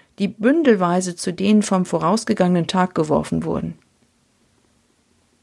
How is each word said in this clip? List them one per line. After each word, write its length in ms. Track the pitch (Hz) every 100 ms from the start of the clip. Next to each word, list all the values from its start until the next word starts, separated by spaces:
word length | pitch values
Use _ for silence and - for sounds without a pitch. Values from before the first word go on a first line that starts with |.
| _ -
die 100 | 202
bündelweise 880 | - 214 311 285 208 175 180 185 175
zu 160 | -
denen 300 | 170 196 214
vom 240 | 202 190 180
vorausgegangenen 800 | 170 160 220 - 208 180 180 165
Tag 280 | 190 185 -
geworfen 500 | 151 151 151 - 160
wurden. 340 | - - - _ _ _ _ _ _ _ _ _ _ _ _ _ _ _ _